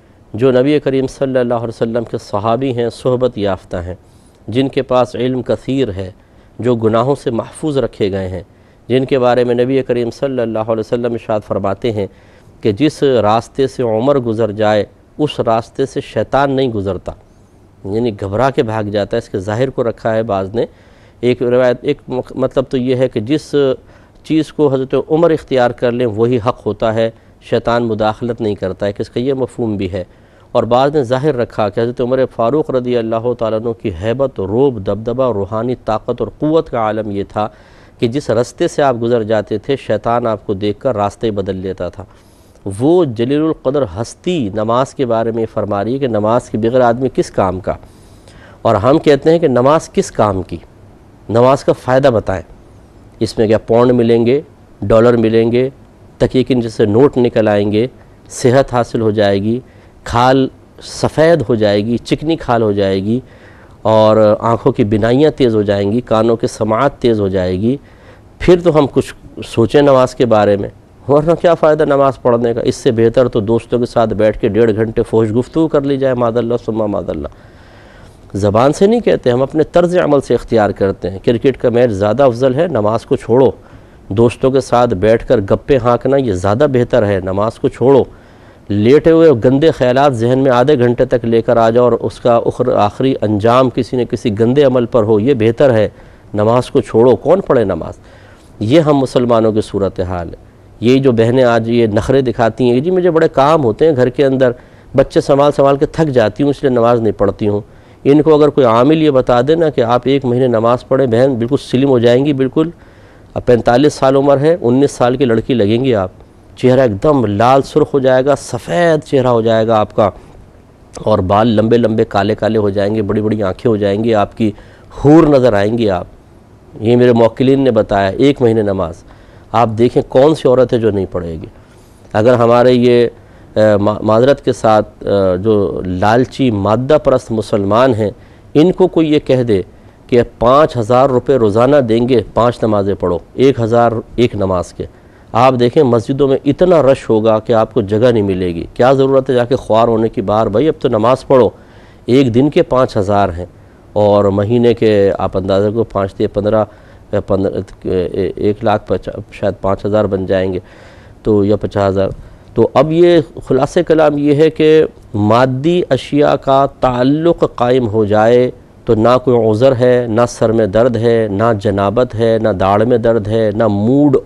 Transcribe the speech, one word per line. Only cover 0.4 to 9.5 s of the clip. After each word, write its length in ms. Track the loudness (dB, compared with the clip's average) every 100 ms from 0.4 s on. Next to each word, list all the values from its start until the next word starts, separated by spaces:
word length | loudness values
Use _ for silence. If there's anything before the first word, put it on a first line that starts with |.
| 0
नबी 280 | 2 2 0
करीम 280 | 0 -2 -4
सल्लल्लाहु 540 | -6 -4 -2 -2 -4
अलैहि 60 | -6
वसल्लम 360 | -6 -4 -4
के 140 | -6 -10
सहाबी 560 | -8 -6 -2 -2 -4
हैं, 160 | -4 -6
सोहबत 480 | -4 -4 -2 -2 -2
याफ्ता 420 | -4 -6 -8 -12
हैं, 180 | -10 -14 _ _ _ _ -8
जिनके 320 | -4 -2 -4
पास 340 | -2 0 -2 -4
इल्म 260 | -4 -4
कसीर 500 | -4 -6 -4 -4 -4
है, 240 | -6 -12 -16 _ -20 -20 -6
जो 140 | -2 0
गुनाहों 400 | 0 0 0 -2
से 160 | -4
महफूज 460 | -6 -8 -8 -6 -4
रखे 320 | -4 -4 -4
गए 180 | -4 -6
हैं, 180 | -10 -14 _ _ _ -4
जिनके 280 | -2 0 0
बारे 280 | 0 0
में 100 | 0